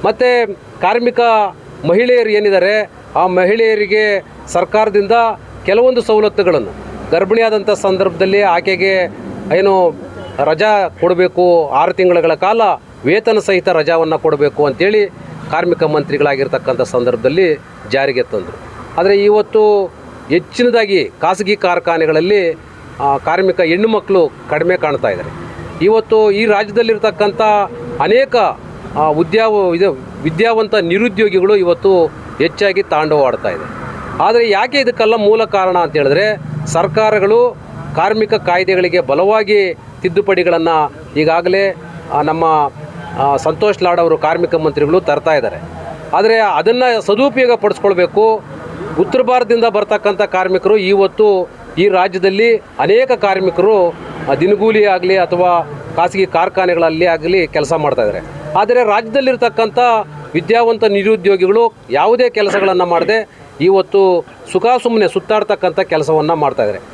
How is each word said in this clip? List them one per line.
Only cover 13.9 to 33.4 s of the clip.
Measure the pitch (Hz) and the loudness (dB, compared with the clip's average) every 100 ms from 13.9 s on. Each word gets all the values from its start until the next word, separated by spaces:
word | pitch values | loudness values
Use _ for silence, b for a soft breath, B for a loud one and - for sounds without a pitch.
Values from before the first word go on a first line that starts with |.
| 165 160 156 160 | 0 0 0 0
ಕೊಡಬೇಕು | 151 143 - 147 | 0 0 0 -2
ಅಂತೇಳಿ | 120 190 214 202 - - - - | 0 0 2 0 -6 -18 -16 -6
ಕಾರ್ಮಿಕ | 156 175 170 160 151 | -4 -2 0 0 -2
ಮಂತ್ರಿಗಳಾಗಿರ್ತಕ್ಕಂಥ | 156 151 143 139 135 131 131 127 120 127 | -2 -2 0 0 -2 -2 -4 -4 -2 -2
ಸಂದರ್ಭದಲ್ಲಿ | 120 120 127 160 185 147 - - 107 131 | -2 0 -2 0 0 0 -8 -20 -6 -2
ಜಾರಿಗೆ | 139 127 120 | -2 -2 -4
ತಂದರು. | 107 85 - - - - - | -6 -8 -14 -18 -18 -10 -2
ಆದರೆ | 185 202 202 | 2 4 4
ಇವತ್ತು | 214 208 220 214 208 185 - - - - | 2 2 2 2 2 -2 -10 -20 -20 -2
ಹೆಚ್ಚಿನದಾಗಿ | 160 - - 240 233 214 190 107 - | -2 -2 -2 0 2 0 0 -2 -4
ಖಾಸಗಿ | 160 190 196 208 | -4 -2 -2 -2
ಕಾರ್ಖಾನೆಗಳಲ್ಲಿ, | 180 175 175 165 156 156 175 208 175 156 - - - - | 0 0 -2 -2 0 0 2 0 0 -4 -14 -20 -20 -4
ಆ, | 139 139 | -2 0
ಕಾರ್ಮಿಕ | - 175 190 175 | 0 0 0 0
ಹೆಣ್ಣು | 170 170 220 | 0 2 0
ಮಕ್ಕಳು | 220 - 196 151 - - | -2 0 0 0 -4 -6
ಕಡಿಮೆ | 151 170 180 | -4 0 0
ಕಾಣ್ತಾ | 156 139 131 | -2 -2 -2
ಇದ್ದಾರೆ. | 92 90 - - - - - 175 | -4 -8 -12 -14 -14 -14 -2 2
ಇವತ್ತು | 220 220 220 214 | 2 2 2 2
ಈ | 202 220 | 2 0
ರಾಜ್ಯದಲ್ಲಿರ್ತಕ್ಕಂಥ | 208 214 214 226 214 220 - 208 - 214 208 196 - 160 - | 0 0 0 0 0 -2 0 -2 0 2 2 0 -6 -12 -4
ಅನೇಕ, | 156 233 269 247 180 - - - - 139 | 2 2 2 0 0 -2 -14 -16 -10 -2
ಆ, | 156 | 0
ಉದ್ಯಾವ-, | 151 170 208 226 214 185 170 | 0 0 0 2 2 0 2
ಇದು | 196 131 - - | 0 -2 -10 -8
ವಿದ್ಯಾವಂತ | 147 160 226 220 214 214 | -6 0 0 0 0 0
ನಿರುದ್ಯೋಗಿಗಳು | 170 185 233 190 214 185 190 208 | 0 0 0 0 0 2 2 2
ಇವತ್ತು | 180 165 196 185 160 - - - | 2 2 2 4 2 -4 -16 -4
ಹೆಚ್ಚಾಗಿ | 160 - 202 185 | -4 0 -2 0
ತಾಂಡವವಾಡ್ತಾ | 196 151 156 151 131 110 | -2 -2 0 2 2 0